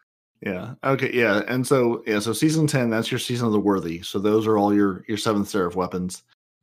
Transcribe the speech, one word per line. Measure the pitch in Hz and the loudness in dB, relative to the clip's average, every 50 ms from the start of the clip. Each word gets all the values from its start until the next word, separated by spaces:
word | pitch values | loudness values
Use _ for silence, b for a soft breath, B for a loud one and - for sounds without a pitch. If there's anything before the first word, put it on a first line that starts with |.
| _ _ _ _ _ _ _ _ | _ _ _ _ _ _ _ _
Yeah. | - 101 92 90 107 123 - - | -8 -8 -6 -6 -8 -10 -10 -4
Okay. | - 135 135 131 135 - | -2 -2 0 0 0 0
Yeah. | - 123 117 107 98 104 - | 2 2 2 4 2 2 0
And | - 123 127 127 | -2 -2 -2 0
so, | - 143 131 120 117 117 - - | 2 2 2 4 2 0 -2 -2
yeah. | 113 107 104 | -2 -2 0
So | 101 113 | 0 -2
season | 107 - 151 160 156 160 156 | 0 0 0 2 2 2 2
ten, | 139 147 135 120 117 | 2 2 0 0 0
that's | 110 113 113 - | 0 0 -2 -2
your | 127 117 | -4 -4
season | - - 120 120 120 | -4 -4 -2 -2 0
of | 113 | 2
the | 104 104 | 2 2
worthy. | 95 101 98 95 82 85 82 87 | 2 2 2 2 -2 -4 -8 -8
So | 98 - - 101 | -8 -8 -4 -2
those | 98 104 107 110 107 | 0 2 2 2 2
are | 110 110 | 2 2
all | 104 101 104 | 2 4 4
your, | 101 101 101 98 92 - - - | 4 4 2 2 0 -4 -6 -6
your | 107 101 | -6 -2
seventh | - 117 107 101 98 - | -2 0 0 0 -2 -2
Seraph | - 101 90 87 87 | -2 -2 -2 -2 -2
weapons. | 92 90 87 - 90 90 90 - - _ _ _ _ _ _ _ _ | -4 -4 -2 -4 -6 -6 -6 -8 -12 _ _ _ _ _ _ _ _